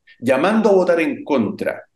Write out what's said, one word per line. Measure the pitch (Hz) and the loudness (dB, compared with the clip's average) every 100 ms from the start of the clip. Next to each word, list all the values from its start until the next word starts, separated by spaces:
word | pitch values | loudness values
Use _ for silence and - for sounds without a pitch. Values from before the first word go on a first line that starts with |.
| _ - | _ -8
llamando | 120 131 180 220 214 | -2 0 2 2 4
a | |
votar | 190 180 170 | 2 2 0
en | 151 127 | 0 -4
contra | - 135 98 - - - - | -2 -2 -2 -4 -8 -8 -14